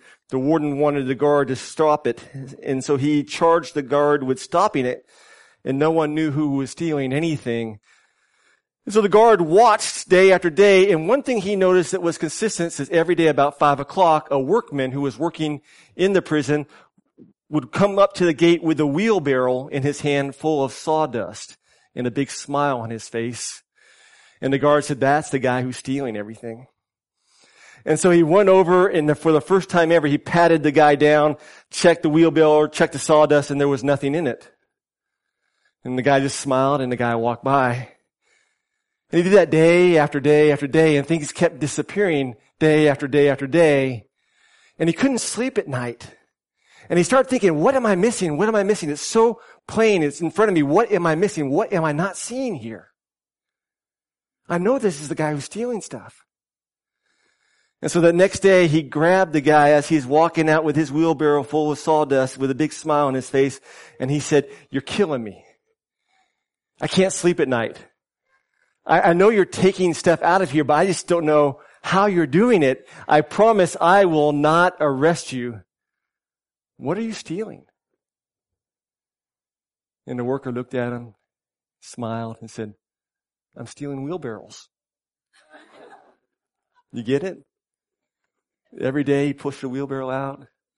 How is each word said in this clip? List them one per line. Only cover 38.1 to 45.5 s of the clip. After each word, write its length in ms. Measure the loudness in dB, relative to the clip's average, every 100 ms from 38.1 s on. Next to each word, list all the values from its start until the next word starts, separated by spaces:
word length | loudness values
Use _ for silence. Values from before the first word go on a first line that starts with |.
| _ _ _ _ _ _ _ _ _ _
And 100 | 0
he 40 |
did 140 | 4 4
that 120 | 4
day 480 | 4 4 4 4 4
after 220 | 2 0
day 320 | 2 4 4
after 160 | 2 0
day, 300 | 2 2 2
and 100 | 0
things 240 | -4 -4
kept 280 | -2 -2 -2
disappearing 760 | -8 -6 -6 -4 -2 -2 -4 -10 _ -2
day 300 | 2 4 2
after 180 | 0 -2
day 220 | 2 2
after 180 | 0 -2
day. 600 | 2 4 2 -2 -6 -14 _ _ _ _ _ _ -6
And 120 | -4
he 40 |
couldn't 260 | 0 0 -2
sleep 380 | -6 -6 -6